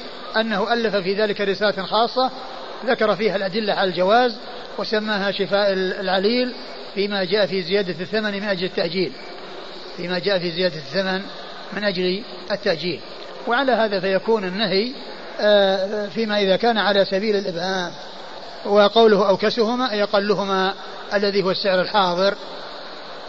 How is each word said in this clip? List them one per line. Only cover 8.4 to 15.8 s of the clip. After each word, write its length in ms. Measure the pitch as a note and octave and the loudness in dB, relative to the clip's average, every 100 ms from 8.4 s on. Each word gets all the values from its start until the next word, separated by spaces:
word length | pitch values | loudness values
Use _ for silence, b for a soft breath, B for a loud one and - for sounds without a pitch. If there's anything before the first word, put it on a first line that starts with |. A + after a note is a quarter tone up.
أجل 200 | G#3 F3+ | -2 -2
التأجيل، 480 | F3+ - E3+ F#3 D#3+ - - - - - - - - - | -2 -2 -2 -2 -2 -4 -14 -14 -14 -14 -14 -14 -14 -10
فيما 220 | F3 F3+ | -6 -2
جاء 200 | F3+ F#3+ | 0 0
في 120 | F3 | 0
زيادة 260 | E3 F#3 D#3 | -2 -2 -2
الثمن 460 | C3+ F3 F#3+ F#3+ F#3+ - - - - | -4 -2 -2 -2 -6 -14 -14 -14 -10
من 120 | G3 | -4
أجل 380 | G#3 F3+ F3+ F#3+ - - - | -2 0 0 -2 -6 -14 -6
التأجيل. 480 | G3+ G3+ D#3 F3 B2 - - - - - | -2 -2 -2 -2 -6 -10 -16 -14 -10 0
وعلى 260 | A#3+ C4+ | 2 4
هذا 280 | A3 A3 G3 | 2 2 2
فيكون 440 | F#3+ F#3+ G3+ A3+ | 2 0 2 0
النهي، 480 | F#3 F#3+ G#3 F#3+ A#3+ - - - - - | 0 -2 2 2 0 -4 -12 -14 -12 0
آه، 680 | G#3 G#3 G3 F#3+ | 6 6 6 2